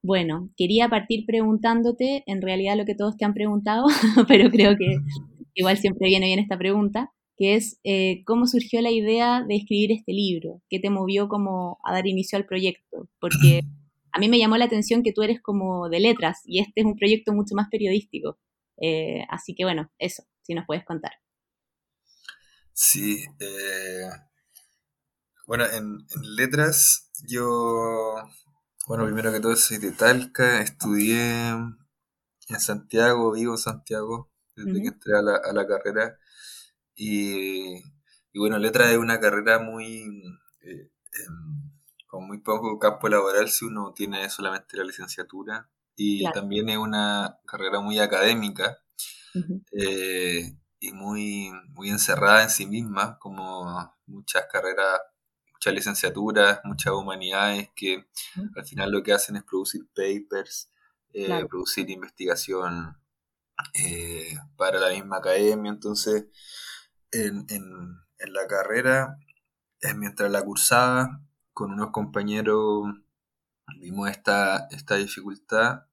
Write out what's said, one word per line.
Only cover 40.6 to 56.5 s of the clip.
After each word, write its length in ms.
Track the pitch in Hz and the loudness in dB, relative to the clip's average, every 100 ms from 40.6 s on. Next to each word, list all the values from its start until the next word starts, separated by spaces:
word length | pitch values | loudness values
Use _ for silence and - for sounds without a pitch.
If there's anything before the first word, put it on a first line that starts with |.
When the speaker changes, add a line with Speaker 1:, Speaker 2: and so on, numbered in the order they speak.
Speaker 2:
eh, 300 | - - - _ _ | -20 -20 -20 _ _
em, 580 | - - 165 - 147 - _ _ _ - | -16 -16 -16 -12 -12 -12 _ _ _ -16
con 200 | 95 95 | -14 -12
muy 120 | 104 | -10
poco 380 | 110 107 113 107 | -4 -2 -2 2
campo 280 | 107 104 110 | 2 2 2
laboral 420 | 104 98 98 110 | 2 4 2 2
si 160 | - 113 | -2 -4
uno 280 | 107 98 95 | -8 -10 -8
tiene 340 | 101 98 98 | -6 -6 -8
solamente 480 | - 98 95 _ 101 | -6 -6 -8 _ -8
la 60 | |
licenciatura, 840 | 95 95 90 - 87 92 101 110 113 _ _ _ | -8 -8 -14 -12 -12 -12 -12 -12 -14 _ _ _
y 260 | 104 101 | -2 0
Speaker 1:
Claro. 200 | 95 98 | -2 -4
Speaker 2:
también 280 | 101 101 110 | -4 -4 -2
es 80 | 107 | -4
una 600 | 110 107 104 101 98 - - | -2 -2 -2 -2 -6 -10 -16
carrera 340 | 101 95 101 | -8 -4 -4
muy 200 | 101 107 | -2 0
académica, 800 | 101 95 101 113 104 92 98 - _ - - - - 185 | 2 4 4 2 -2 -4 -4 -4 _ -14 -14 -14 -10 -8
Speaker 1:
Ujú. 280 | 165 185 _ | -6 -8 _
Speaker 2:
eh, 840 | 101 98 95 95 92 90 87 85 - _ _ | -6 -4 -4 -4 -4 -2 -4 -6 -14 _ _
y 120 | - | -16
muy, 580 | 95 98 104 104 101 95 92 - | -12 -8 -6 -6 -6 -8 -14 -20
muy 200 | - 98 | -14 -6
encerrada 540 | 104 - 92 101 110 | -2 0 2 6 6
en 60 | 110 | 6
sí 160 | - 98 | 0 -4
misma, 540 | 107 113 98 107 117 | -6 -6 -2 -4 -4
como 760 | 98 95 95 92 87 87 85 _ _ | -18 -12 -10 -10 -8 -10 -12 _ _
muchas 380 | 98 101 92 - | -18 -4 -4 -2
carreras, 480 | 98 92 95 98 92 - _ _ _ _ | -4 -2 0 0 0 -4 _ _ _ _
muchas 220 | _ - 95 | _ -2 -2
licenciaturas, 840 | 104 98 92 90 107 107 101 | -2 -2 -4 -2 0 6 6